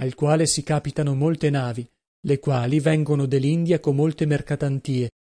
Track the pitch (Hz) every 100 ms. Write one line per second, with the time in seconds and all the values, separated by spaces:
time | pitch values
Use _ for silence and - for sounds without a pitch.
0 | 131 127 147 156 156 - - 151 147 -
1 | 147 135 151 160 151 139 123 117 120 _
2 | _ _ - 139 - 131 123 151 143 156
3 | 147 147 135 135 135 165 170 165 151 139
4 | 156 147 156 147 - 147 143 135 - 127
5 | 120 - _